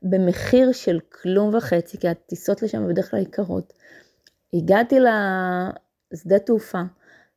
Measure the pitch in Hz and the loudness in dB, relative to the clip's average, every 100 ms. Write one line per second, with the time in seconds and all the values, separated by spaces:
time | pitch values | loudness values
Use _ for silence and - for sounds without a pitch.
0 | 185 185 180 175 - 254 254 247 - 165 | -2 2 2 0 2 4 4 2 -2 -2
1 | - _ 180 190 208 226 - 170 170 - | -4 _ -2 0 0 0 0 -2 -2 -6
2 | 175 170 _ - - 202 220 220 190 170 | -6 -6 _ -8 -4 -4 -4 -4 -4 -4
3 | 185 208 190 - 185 180 - _ _ - | -4 -4 -6 -6 -6 -6 -8 _ _ -20
4 | _ _ _ _ _ 175 165 202 240 269 | _ _ _ _ _ -4 2 2 4 4
5 | 247 214 202 185 185 180 185 - - _ | 4 2 -2 -2 -2 -4 -6 -10 -20 _
6 | _ 165 175 196 202 220 - 185 175 - | _ -14 0 0 2 -2 -2 -8 -8 -12
7 | _ _ _ | _ _ _